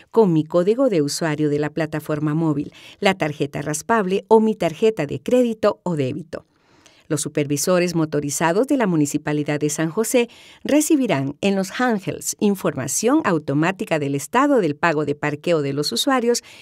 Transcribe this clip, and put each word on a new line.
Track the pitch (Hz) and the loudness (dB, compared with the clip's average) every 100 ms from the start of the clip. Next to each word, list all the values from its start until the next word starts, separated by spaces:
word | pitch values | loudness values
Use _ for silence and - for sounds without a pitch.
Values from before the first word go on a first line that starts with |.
| - | -4
con | 233 208 | 2 4
mi | 160 | 4
código | 156 175 180 226 269 | 2 2 2 2 2
de | 180 | 2
usuario | 143 - 165 156 151 | 0 -2 -2 0 0
de | 147 | 0
la | 147 | -2
plataforma | 151 156 156 151 151 151 151 | -4 -4 -4 -6 -4 -2 0
móvil, | 165 143 185 - - - | 0 0 -4 -12 -20 -4
la | 196 | -2
tarjeta | 190 156 147 143 156 | 0 -4 -4 -6 -6
raspable | 151 151 - 233 185 196 - | -6 -6 0 0 0 -2 4
o | 220 | 4
mi | 220 | 4
tarjeta | 214 170 - 220 220 143 | 0 -2 0 0 0 -2
de | 135 | -4
crédito | - 247 240 220 208 - | 0 2 2 0 0 0
o | 180 156 | -2 -2
débito. | 131 147 - - - _ _ _ _ _ - | -2 -4 -10 -14 -16 _ _ _ _ _ -6
Los | 151 | -4
supervisores | 147 151 143 143 - 180 175 165 | -4 -4 -2 -2 2 2 2 0
motorizados | 156 147 143 - 165 185 262 | 0 -2 -2 0 0 2 2
de | 277 | 2
la | 208 | 2
Municipalidad | 160 147 147 151 151 147 147 | 2 0 -2 -4 -4 -2 -2
de | 151 | -2
San | 151 160 | -2 -4
José | 160 226 247 233 - - - | -2 0 0 0 -6 -20 -12
recibirán | - 285 302 302 254 139 139 - | -2 0 2 2 2 0 -2 -2
en | 196 196 | 0 0
los | 190 - | -2 -2
handhelds | 247 214 - - - - | 0 0 -4 -8 -8 -2
información | 208 196 175 - - - 220 302 | 0 0 -2 -4 -4 -2 2 2
automática | 208 165 - 143 165 190 226 160 | 2 0 0 0 0 -2 -2 -2
del | 139 | -2
estado | 139 - 233 285 262 | -4 -2 0 4 4
del | 170 147 | 2 0
pago | 170 151 151 | 0 0 -2
de | 147 | -2
parqueo | 147 147 175 160 | -4 -4 0 0
de | 139 | 0
los | 139 151 | -2 -2
usuarios | 233 285 262 233 240 - - | -2 0 0 2 0 -4 -18